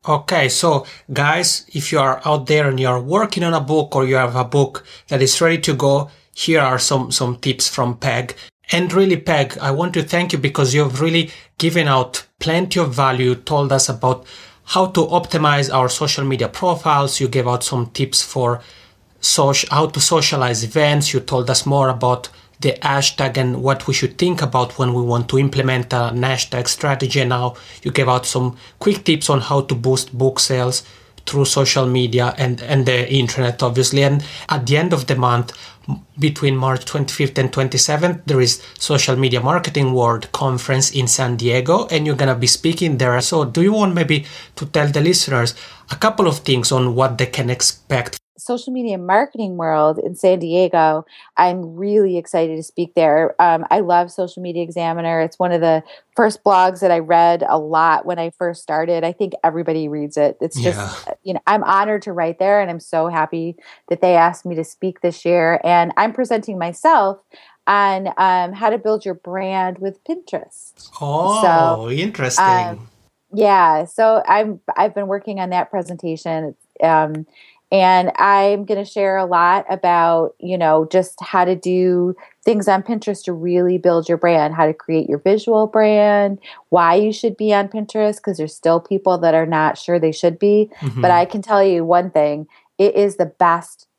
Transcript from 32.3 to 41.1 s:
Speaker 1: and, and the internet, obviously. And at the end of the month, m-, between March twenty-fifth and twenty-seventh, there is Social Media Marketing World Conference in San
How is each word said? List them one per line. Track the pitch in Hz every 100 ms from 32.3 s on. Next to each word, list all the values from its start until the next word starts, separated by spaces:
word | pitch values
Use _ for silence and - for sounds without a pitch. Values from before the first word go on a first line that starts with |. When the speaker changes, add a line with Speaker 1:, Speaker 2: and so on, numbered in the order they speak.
| -
Speaker 1:
and, | 123 120
and | 120 139 127
the | 123 123
internet, | 135 120 - 123 117
obviously. | 123 120 127 139
And | 139 143 - - -
at | 151 120
the | 147
end | 175
of | 160 127
the | 131
month, | 123 120 120 - - - -
m-, | 135 - -
between | 147 147 143 135
March | 131 127
twenty-fifth | - 147 139 - 139 139
and | 135
twenty-seventh, | - 131 127 - 151 175 170 -
there | 135
is | 123 - - -
Social | - 143 - 127
Media | 131 123
Marketing | 127 175 165 147 135
World | 127 117 117 -
Conference | - 135 123 - 131 131
in | 139
San | 123